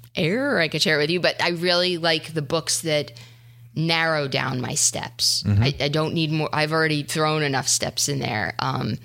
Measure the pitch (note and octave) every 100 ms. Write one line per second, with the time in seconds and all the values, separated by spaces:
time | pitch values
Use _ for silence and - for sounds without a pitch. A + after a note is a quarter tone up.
0 | - - E3 A3+ C#4+ G#3 D#3 D#3+ E3+ D3+
1 | D3+ F3 D#3+ - E3+ F3 F3+ F3 F3+ E3+
2 | E3 E3 - D#3+ C3 E3 D#3 - E3 D3
3 | C#3 - - - - - - - D#3+ E3
4 | E3 D#3 C#3 C3 C3 C3 A#2+ C#3 - G#2+
5 | - - - - - G2+ B2+ - C#3+ D#3
6 | D#3 E3 D#3 D#3 D3+ D3 D3+ D#3+ D#3+ D3+
7 | C#3+ D#3+ D#3 D#3 D3 C3+ C3+ - - -
8 | - C#3 C3 G#2+ F2 - C3 C3 B2+ -